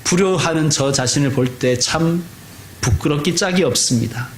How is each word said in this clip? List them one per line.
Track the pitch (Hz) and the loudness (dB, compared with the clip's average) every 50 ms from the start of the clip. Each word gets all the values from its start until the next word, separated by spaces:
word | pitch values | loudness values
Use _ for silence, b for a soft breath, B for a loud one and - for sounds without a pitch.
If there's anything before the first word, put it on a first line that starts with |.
| - | 0
불효하는 | - 180 175 196 190 185 170 - 170 160 160 156 156 | 0 2 2 2 2 2 2 0 0 0 2 2 2
저 | 147 - 139 139 | 2 2 0 0
자신을 | 135 131 127 120 - 147 143 135 | 2 0 0 0 2 2 2 2
볼 | - - 127 123 123 - | 2 0 0 0 -2 -2
때 | - 127 123 123 | 0 0 2 2
참 | - - - 160 165 165 170 175 170 - - - - - - - - - - - | 0 -2 0 0 0 0 0 -2 -4 -8 -16 -20 -20 -20 -20 -20 -20 -20 -12 -6
부끄럽기 | - 131 - - - 156 151 147 147 185 170 | 0 0 0 2 2 0 0 2 0 0 0
짝이 | 170 202 185 185 185 170 | 0 0 0 2 2 2
없습니다. | 135 104 - - - 131 117 113 113 - 120 123 - - | 2 2 0 0 2 0 0 0 -2 -6 -8 -10 -10 -12